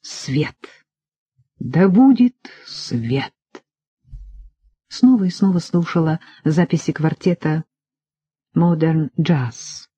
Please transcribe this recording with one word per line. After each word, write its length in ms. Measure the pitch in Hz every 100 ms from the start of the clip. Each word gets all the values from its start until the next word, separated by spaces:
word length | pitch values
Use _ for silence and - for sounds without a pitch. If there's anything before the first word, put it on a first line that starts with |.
свет. 560 | - - - 135 143 - - _ _ _ _ _ _ _ _ _
Да 300 | - 135 190
будет 480 | 185 262 262 247 - - - -
свет! 680 | - - 123 113 135 - _ _ - _ _ _ _ _ - - - - _ _ _ _
Снова 360 | - 247 254
и 60 | 185
снова 280 | - 196 180
слушала 640 | - 175 170 175 160 160 - -
записи 480 | - 156 170 165 -
квартета 720 | 151 156 160 - 175 156 156 160 _ _ _ _ _ _ _ _ -
Modern 540 | 170 170 160 160 156 -
Jazz. 720 | 156 160 123 113 - - -